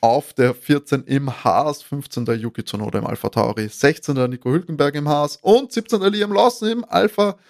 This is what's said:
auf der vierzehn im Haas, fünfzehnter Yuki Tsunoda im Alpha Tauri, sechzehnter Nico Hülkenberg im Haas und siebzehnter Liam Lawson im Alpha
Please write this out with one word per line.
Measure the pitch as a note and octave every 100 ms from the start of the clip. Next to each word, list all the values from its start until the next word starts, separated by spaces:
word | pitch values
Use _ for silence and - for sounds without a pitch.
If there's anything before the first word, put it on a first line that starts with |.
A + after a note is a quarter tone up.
auf | A2+ C3+ -
der | - B2
vierzehn | B2+ - C#3+ - C3+
im | C3+ C3+ C#3 -
Haas, | G#2+ F2+ D3+ C#3+
fünfzehnter | - C#3+ - B2+ A#2
Yuki | A2+ A2+ -
Tsunoda | - G#2 G#2+ G2+
im | -
Alpha | - G#2+
Tauri, | A2+ A2+ A2 G#2+
sechzehnter | - D3 D3+ - C3+ B2+
Nico | B2 B2
Hülkenberg | D#3+ F3 D3 C#3+ D3
im | D3
Haas | D3 D3 -
und | - A#3+ C#4
siebzehnter | A#3 A3 G#3 G3
Liam | G#3 G#3
Lawson | G3+ A#3+ A#3+ G#3+
im | A#3
Alpha | - F3+ A3 - G3+ F#3+